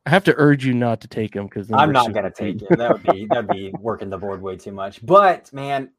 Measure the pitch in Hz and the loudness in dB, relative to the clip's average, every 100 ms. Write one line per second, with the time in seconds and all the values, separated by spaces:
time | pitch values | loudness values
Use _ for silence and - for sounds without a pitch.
0 | - 175 180 151 147 143 131 123 120 113 | 0 2 2 4 4 4 2 0 0 -4
1 | - - 110 98 101 - 98 110 156 139 | -6 -6 -6 -6 -8 -10 -2 2 4 4
2 | 117 107 95 - 104 90 - 139 120 107 | 2 0 -4 -6 -8 -8 0 2 2 0
3 | - 95 110 127 101 95 95 98 110 101 | 0 -2 -2 -4 -2 -6 -8 -8 -6 -6
4 | 98 95 101 95 95 92 - 98 98 - | -6 -8 -8 -8 -8 -10 -12 -10 -10 -10
5 | 113 190 196 170 - 139 139 139 131 | 4 6 6 2 -4 -12 -6 -6 -6